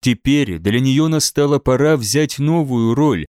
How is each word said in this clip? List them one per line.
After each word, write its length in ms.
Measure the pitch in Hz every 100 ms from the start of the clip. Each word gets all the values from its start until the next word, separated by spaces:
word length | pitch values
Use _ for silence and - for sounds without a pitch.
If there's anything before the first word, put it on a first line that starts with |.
Теперь 560 | 127 117 135 143 123 85
для 220 | 92 120
нее 280 | 131 135 160
настала 520 | 156 - - 143 139
пора 380 | - 127 151 151
взять 420 | 104 143 151 -
новую 560 | 147 170 139 120 113 127
роль, 320 | 151 92 71